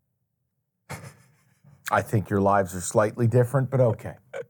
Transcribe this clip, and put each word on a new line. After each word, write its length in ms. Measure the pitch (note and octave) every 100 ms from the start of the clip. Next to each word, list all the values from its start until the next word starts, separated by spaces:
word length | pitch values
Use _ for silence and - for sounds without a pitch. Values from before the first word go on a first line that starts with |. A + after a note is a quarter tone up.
| _ _ _ _ _ _ _ _ - - - - _ _ _ _ _ - -
I 120 | G#2+
think 260 | G2+ A2 F2
your 120 | G2+
lives 320 | G2 G2+ F#2
are 60 | F#2
slightly 440 | F2 A#2 G#2+ A2 A#2+
different, 440 | A#2+ A#2+ C#3 C3
but 100 | C3
okay. 340 | B2 G2 F2 - _ - -